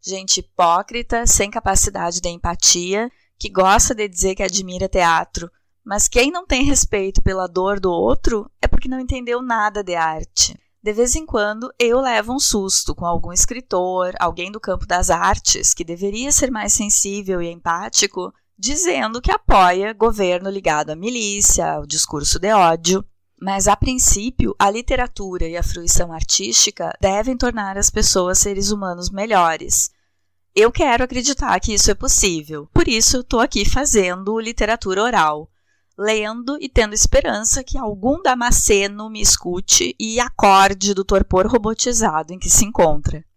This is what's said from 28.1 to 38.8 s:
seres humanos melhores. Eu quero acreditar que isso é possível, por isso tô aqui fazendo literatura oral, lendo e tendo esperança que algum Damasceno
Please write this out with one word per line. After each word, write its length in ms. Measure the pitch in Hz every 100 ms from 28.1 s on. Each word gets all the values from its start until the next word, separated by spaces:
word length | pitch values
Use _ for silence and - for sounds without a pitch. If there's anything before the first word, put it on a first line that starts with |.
| 196 180 185
seres 320 | 202 196 196
humanos 400 | 208 190 175 175
melhores. 840 | 196 220 202 165 160 - - - _ _ _ _ _ _ -
Eu 160 | 220
quero 320 | - 294 240
acreditar 560 | 254 247 240 277 202 180
que 140 | -
isso 160 | 208 -
é 60 | 202
possível, 720 | - - 208 165 151 156 147
por 140 | - 339
isso 360 | 226 - 254
tô 160 | 247 247
aqui 260 | 247 226 202
fazendo 760 | 254 285 220 185 180 190 220
literatura 600 | 226 233 214 226 208 185
oral, 480 | 226 226 156 151 156 _ _ _ _ -
lendo 580 | 208 220 208 233 240 294
e 80 | 285
tendo 240 | - 214
esperança 680 | 214 - 262 - 208 226 -
que 160 | 262 269
algum 420 | 233 202 214 311
Damasceno 880 | 330 254 240 240 - 202